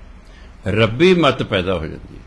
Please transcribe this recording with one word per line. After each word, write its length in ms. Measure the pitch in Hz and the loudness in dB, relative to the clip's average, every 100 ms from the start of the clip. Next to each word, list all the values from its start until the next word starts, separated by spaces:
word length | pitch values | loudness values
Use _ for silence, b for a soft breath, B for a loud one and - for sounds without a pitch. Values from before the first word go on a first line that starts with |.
| - - - b b b 95 | -20 -20 -20 b b b -4
ਰੱਬੀ 420 | 104 110 120 185 | 0 0 4 4
ਮੱਤ 280 | 180 143 120 | 4 2 0
ਪੈਦਾ 320 | 101 101 90 | -2 -2 -2
ਹੋ 80 | 87 | -4
ਜਾਂਦੀ 340 | 78 - - | -6 -12 -16
ਹੈ। 80 | - | -18